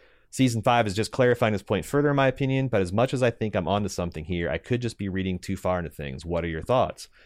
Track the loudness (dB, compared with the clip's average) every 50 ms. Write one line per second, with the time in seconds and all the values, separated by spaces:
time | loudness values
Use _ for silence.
0 | _ _ _ _ _ _ -2 2 2 2 2 2 2 4 4 4 4 2 0 -2
1 | -2 -2 0 2 4 4 4 4 4 2 2 0 -2 -2 -2 -2 0 0 0 2
2 | 2 4 4 4 2 2 2 0 0 0 0 0 0 2 2 0 0 2 2 2
3 | 2 2 2 2 2 0 0 0 -2 -2 -2 -2 0 0 0 0 0 -2 -4 -4
4 | -4 -4 -6 -8 -6 -4 -4 -2 -2 -2 -2 -4 -2 -2 -2 -2 -2 -4 -6 -6
5 | -6 -4 -2 -2 -2 -2 -4 -4 -6 -6 -8 -4 -2 -2 -2 -2 -2 -6 -8 -10
6 | -10 -10 -10 -10 -6 -4 -2 -2 -2 -2 -4 -4 -2 0 2 2 2 0 -2 -8
7 | -16 -20 _ _ -20